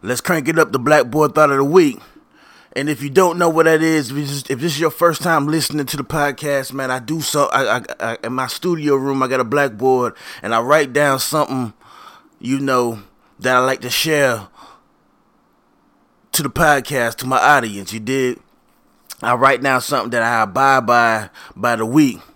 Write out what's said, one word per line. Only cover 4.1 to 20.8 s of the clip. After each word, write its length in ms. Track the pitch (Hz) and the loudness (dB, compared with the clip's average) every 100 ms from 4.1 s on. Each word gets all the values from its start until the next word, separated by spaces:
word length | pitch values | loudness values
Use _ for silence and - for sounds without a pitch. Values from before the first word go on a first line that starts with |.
if, 60 | 139 | -6
you 80 | |
just, 260 | 143 143 - | -6 -6 -6
if 100 | 131 | -4
this 120 | 160 | -4
is 80 | 143 | -2
your 100 | 160 | -2
first 300 | - 170 156 | 2 0 0
time 260 | 180 160 143 | 0 0 0
listening 380 | 160 143 151 | -2 -2 -4
to 140 | 135 139 | -6 -6
the 60 | |
podcast, 680 | 131 - 143 131 151 143 131 | -6 -2 -2 -4 -4 -4 -4
man, 180 | 131 131 | -8 -6
I 100 | 127 | -6
do 200 | 117 160 | -4 -6
so. 300 | 151 151 143 | -4 -2 0
I, 240 | 127 127 120 | 0 0 -2
I, 80 | - - | -4 -8
I, 180 | 113 113 | -6 -6
in 80 | 113 | -8
my 140 | 127 127 | -6 -6
studio 480 | - 180 170 147 | -6 -4 -2 2
room, 280 | 139 135 135 | 0 0 -2
I 60 | 131 | 0
got 120 | 131 | 0
a 40 | |
blackboard, 680 | 123 143 139 107 127 127 120 - - - | 0 0 -2 0 2 2 0 -6 -18 -12
and 140 | 101 | -4
I 60 | 113 | -2
write 340 | 120 151 143 | 2 2 2
down 240 | 127 147 135 | 0 0 0
something, 560 | - 156 147 131 120 - - - - - _ _ | -2 -2 -2 -4 -6 -10 -20 -20 -20 -20 _ _
you 200 | - 135 | -6 -4
know, 400 | 139 127 120 113 101 _ _ _ | 0 0 0 -4 -14 _ _ _
that 160 | 127 127 | 0 2
I 20 | |
like 240 | 127 135 | 2 -2
to 80 | 123 | -4
share 580 | - 160 151 139 117 98 _ - - _ _ _ _ _ _ _ _ _ _ _ _ _ _ _ | -4 0 2 2 0 -8 _ -20 -20 _ _ _ _ _ _ _ _ _ _ _ _ _ _ _
to 100 | - | -2
the 80 | 139 | -2
podcast, 640 | - 160 143 127 143 117 | 0 2 2 0 -2 -2
to 140 | 113 127 | -4 -2
my 100 | 131 | 2
audience. 540 | 123 147 113 101 92 | 4 4 2 -8 -10
You 80 | 113 | -10
dig? 400 | 107 135 127 - _ _ _ _ _ _ _ - | -4 -2 -2 -4 _ _ _ _ _ _ _ -8
I 120 | - | -2
write 280 | 123 131 131 | 2 4 4
down 180 | 139 131 | 2 0
something 300 | - 143 113 | 0 -4 -2
that 120 | 120 | 0
I 180 | 117 117 | 0 0
abide 420 | 107 92 139 135 | 0 2 4 4